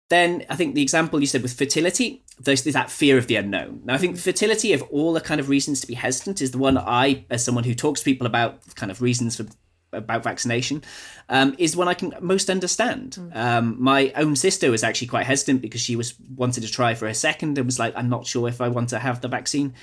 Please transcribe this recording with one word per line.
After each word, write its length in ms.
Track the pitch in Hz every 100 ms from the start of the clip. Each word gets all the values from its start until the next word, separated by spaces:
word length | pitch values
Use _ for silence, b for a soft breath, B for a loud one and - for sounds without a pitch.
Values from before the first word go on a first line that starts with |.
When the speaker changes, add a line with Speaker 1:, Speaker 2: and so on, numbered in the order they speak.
| _
Speaker 1:
Then 340 | 175 170 175 -
I 60 | 151
think 180 | 165
the 80 | 135
example 380 | 135 165 160 156
you 60 | 139
said 160 | 135
with 100 | 120
fertility, 680 | - 139 156 170 175 240 - _ -
there's, 240 | - 135
there's 100 | 156
that 160 | 139 120
fear 280 | - 147 131
of 80 | 120
the 80 | 110
unknown. 460 | 101 98 69 - -
Now, 80 |
I 40 | 135
think 160 | 180 175
Speaker 2:
Mm. 40 |
Speaker 1:
fertility 540 | - 180 214 214 220
of 80 | 147
all 300 | 110 143 160
the 80 | 165
kind 180 | 156 151
of 100 | 135
reasons 320 | 139 135 139
to 60 | -
be 60 |
hesitant 480 | 120 123 127 - 190
is 80 | 131
the 80 | 123
one 200 | 135 135
I, 460 | - 120 139 127 -
as 140 | 123
someone 200 | 123 120
who 120 | 120 120
talks 240 | 151 143
to 40 | -
people 200 | 131 120
about 500 | 120 117 - - -
kind 160 | 104
of 120 | 92
reasons 320 | 123 123 117 -
for, 100 | 107 - _ _ _
about 300 | - 110 117
vaccination, 600 | 113 104 120 117 120 151 B B B B B
um, 240 | 131 139 135
is 180 | 170 170
one 100 | 175
I 60 |
can 200 | 180 185 -
most 280 | 175 190 190
understand. 680 | 190 180 - 240 - - -
Speaker 2:
Mm. 160 | 175 135
Speaker 1:
Um, 400 | 120 117 117 113
my 320 | 127 135 135 139
own 200 | 151 143
sister 360 | 190 190 151
was 120 | 113
actually 260 | 113 107 120
quite 180 | 117 113
hesitant 340 | 135 - 131
because 200 | 123 120
she 140 | - 117
was, 200 | 117 - - 127
wanted 260 | 123 123
to 100 | 110
try 240 | - 120 113
for 100 | 110
a 60 |
second 440 | 107 156 156 160 143
and 80 | 127
was 100 | 123
like, 160 | 113 -
"I'm 140 | 120
not 160 | 123 -
sure 220 | 123 120
if 120 | 120
I 60 | 123
want 200 | 120 120
to 100 | 120
have 220 | 127 123
the 60 | 123
vaccine." 480 | 117 - 147 143 127